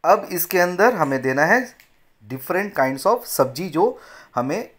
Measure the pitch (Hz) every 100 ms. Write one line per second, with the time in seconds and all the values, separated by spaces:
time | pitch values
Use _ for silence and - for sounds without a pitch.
0 | 156 208 - 180 - 190 175 175 220 220
1 | 147 135 131 131 156 240 247 _ _ _
2 | _ _ 107 127 - 180 202 196 131 135
3 | 190 240 - - - - 185 151 214 -
4 | - - - - 127 180 240